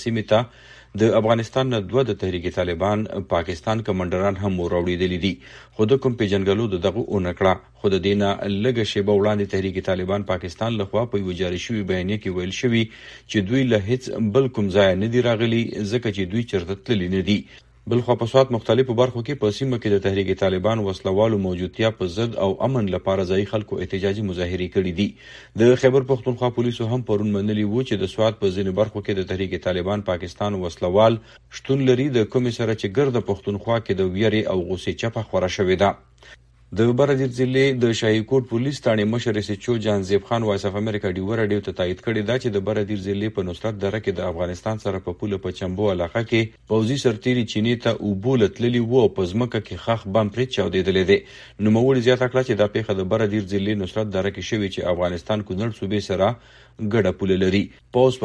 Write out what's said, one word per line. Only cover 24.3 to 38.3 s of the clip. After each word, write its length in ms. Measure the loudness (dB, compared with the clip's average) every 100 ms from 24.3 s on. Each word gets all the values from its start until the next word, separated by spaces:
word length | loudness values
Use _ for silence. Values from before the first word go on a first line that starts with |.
| -4 -4 -4 -2 -2
کړې 160 | -2 0
دي۔ 80 | -2 -4 -20 -20 -12 4
د 120 | 6 6
خیبر 240 | 6 4 2
پښتونخوا 380 | -2 -2 -2 -2 0
پولیسو 320 | -2 0 -2
هم 100 | -2 0
پرون 240 | -2 0 -2
منلي 260 | -2 -2
وو 180 | 0 -2
چې 100 | -2 -2
د 80 | -4
سوات 260 | 0 0 0
په 100 | -2 0
ځینو 180 | -2 0
برخو 200 | -2 -2
کې 100 | -4
د 160 | -4 -4
تحریک 260 | -4 -4 -4
طالبان 420 | -4 -2 -2 -4 -4
پاکستان 480 | -6 -6 -6 -4 -4
وسلوال 560 | -6 -4 0 4 6 4 -6 -20 _
شتون 320 | -14 -2 0 4
لري، 180 | 4 4
د 200 | 2 2
کومې 220 | 0 0 -2
سره 140 | -2 -2
چې 120 | -2 0
ګرده 280 | 2 0 -2
پښتونخوا 480 | -4 -4 -6 -2 -2
کې 140 | 0
د 80 | 0
ویرې 420 | 0 2 2 2 0
او 80 | -2
غوسې 300 | -2 -4 -4 -4
چپه 200 | -4 -4 -4
خوره 160 | -2 -2
شوې 280 | 0 0 4
ده۔ 160 | 2 0 _ _ -20 -20 _ _ -10
د 200 | 0 2 4
بره 160 | 4 2
دیر 120 | 0 0
ضلع 260 | 0 2 2 4
د 120 | 2
شاهي 280 | 2 2 2
کوټ 160 | 2